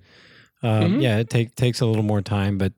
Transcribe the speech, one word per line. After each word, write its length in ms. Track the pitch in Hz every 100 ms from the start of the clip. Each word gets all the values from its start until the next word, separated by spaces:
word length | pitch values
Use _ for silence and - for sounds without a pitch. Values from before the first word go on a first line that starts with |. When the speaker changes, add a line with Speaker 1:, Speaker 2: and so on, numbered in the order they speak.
| _ - - - _ _
Speaker 1:
Um, 200 | 117 110
Speaker 2:
Mm-hmm. 160 | 175 226
Speaker 1:
yeah, 160 | 131 107
it 100 | 113
take, 280 | 120 113 -
takes 240 | 123 -
a 60 | 117
little 180 | 110
more 180 | 107 104
time, 360 | 95 101 98 98
but, 140 | 95